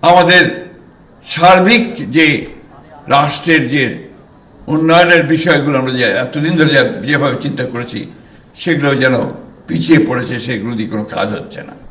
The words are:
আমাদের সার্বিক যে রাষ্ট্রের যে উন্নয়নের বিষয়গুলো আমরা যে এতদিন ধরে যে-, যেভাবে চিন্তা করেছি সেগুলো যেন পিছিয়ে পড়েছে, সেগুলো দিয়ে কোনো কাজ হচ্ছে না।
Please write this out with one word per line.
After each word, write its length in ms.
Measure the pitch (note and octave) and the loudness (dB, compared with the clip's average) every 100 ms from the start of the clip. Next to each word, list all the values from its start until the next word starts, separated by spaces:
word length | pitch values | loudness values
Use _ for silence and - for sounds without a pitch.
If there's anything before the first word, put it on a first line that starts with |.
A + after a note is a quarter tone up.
আমাদের 400 | E3+ F3+ F3 F3+ D#3 - - - - _ _ _ - | 4 4 6 4 2 -2 -14 -20 -20 _ _ _ -12
সার্বিক 600 | - E3+ F#3 F#3 A#3+ A#3 - B2 D3 | 2 4 6 4 2 0 -6 -4 0
যে 100 | D#3 C#3 - - - - - - - - | 2 0 -6 -18 -20 -20 -20 -20 -2 0
রাষ্ট্রের 480 | D3 - - D#3+ B2+ | 0 -2 0 0 2
যে 100 | C#3+ B2+ E2+ - - - - _ - - | -2 -2 -6 -16 -20 -20 -20 _ -20 -4
উন্নয়নের 500 | D#3 D#3+ E3 F3 E3+ D3+ | -2 2 4 6 4 2
বিষয়গুলো 420 | D#3+ F3+ D3+ C#3+ C3+ | 0 2 0 0 -2
আমরা 120 | B2+ B2+ | -2 -2
যে 60 | A#2+ G2 | -2 -2
এতদিন 300 | B2+ D3+ D#3 D#3+ | -4 -4 -2 2
ধরে 120 | D#3 C#3 | 2 4
যে-, 240 | B2 - A2+ | 0 -2 -4
যেভাবে 300 | D3 C#3+ A#2+ C#3 | -2 -2 -4 -6
চিন্তা 200 | B2 B2 | -6 -6
করেছি 260 | A#2+ A#2+ G#2 - - - - - - | -8 -10 -12 -14 -18 -20 -20 -20 -10
সেগুলো 280 | - D#3 C#3+ C3+ | -2 0 0 2
যেন 120 | B2+ B2 - - - - - | 0 0 -4 -8 -18 -20 -8
পিছিয়ে 320 | - - D#3+ - | -6 2 2 2
পড়েছে, 280 | B2 B2 B2 A#2 | -2 -4 -8 -6
সেগুলো 280 | A#2 G#2+ A#2 | -6 -6 -6
দিয়ে 140 | G#2+ | -6
কোনো 120 | G#2+ G#2+ E2+ | -6 -8 -6
কাজ 120 | G2+ G#2 | -4 -6
হচ্ছে 220 | - - - | -10 -16 -18
না। 80 | - - | -20 -20